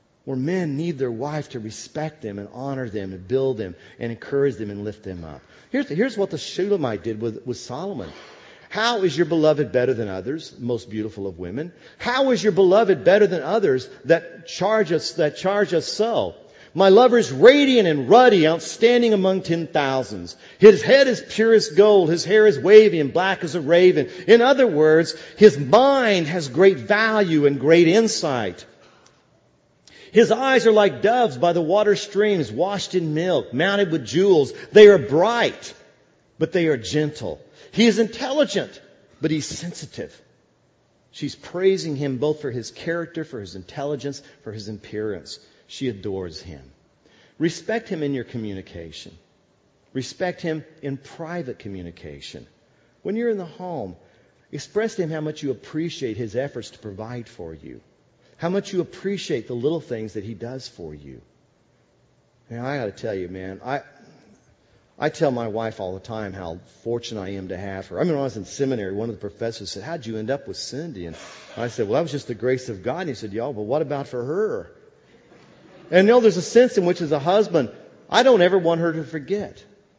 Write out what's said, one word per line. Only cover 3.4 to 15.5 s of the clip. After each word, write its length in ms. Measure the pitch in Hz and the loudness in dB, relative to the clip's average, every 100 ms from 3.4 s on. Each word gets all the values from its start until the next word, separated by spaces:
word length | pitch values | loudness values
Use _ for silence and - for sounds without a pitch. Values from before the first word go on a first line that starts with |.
| 135 113 | -2 -4
them 160 | 95 87 - - | -8 -12 -20 -12
and 140 | 117 | -10
encourage 420 | 113 - 139 143 | -10 -6 -2 -2
them 160 | 107 107 | -4 -10
and 140 | 101 | -10
lift 180 | 104 101 | -10 -12
them 220 | 98 90 | -14 -14
up. 160 | 80 71 _ _ _ | -14 -18 _ _ _
Here's, 180 | 262 269 | -6 -4
here's 280 | 151 254 214 | -2 -2 -2
what 140 | 190 | -6
the 80 | 156 | -6
Shulamite 640 | - - 202 196 131 104 | -10 -6 -2 -2 -2 -4
did 180 | 117 107 | -6 -6
with, 240 | 117 107 | -8 -8
with 120 | 127 117 | -10 -12
Solomon. 540 | - 127 196 151 82 - - - - - - | -12 -12 -10 -12 -14 -16 -20 -20 -20 -20 -12
"How 340 | 208 226 233 | -4 -2 0
is 120 | 185 | 0
your 120 | 143 160 | 0 -2
beloved 440 | 165 156 147 123 | 2 2 2 0
better 220 | 127 127 | 0 0
than 160 | 117 107 | -2 -6
others, 460 | 95 98 160 - - | -8 -8 -10 -12 -12
most 300 | 120 117 - | -8 -8 -8
beautiful 380 | 107 107 104 98 | -10 -8 -8 -12
of 120 | 85 | -10
women? 360 | 87 113 170 - - - | -10 -10 -10 -14 -20 -10
How 320 | 233 254 269 | -4 -2 0
is 120 | 220 | 0
your 100 | 208 | 0
beloved 520 | 180 185 202 208 175 | 4 4 4 4 2
better 220 | 170 202 202 | 4 4 4
than 160 | 175 | 0
others 440 | 139 220 190 131 - - 127 | -2 0 2 0 -4 -6 0
that 400 | 165 - - - | 0 0 -18 -14
charge 460 | - 185 220 165 | -4 0 0 0
us, 180 | 160 - | -2 -4
that 240 | - 151 - | -2 -2 -2
charge 380 | 185 | -2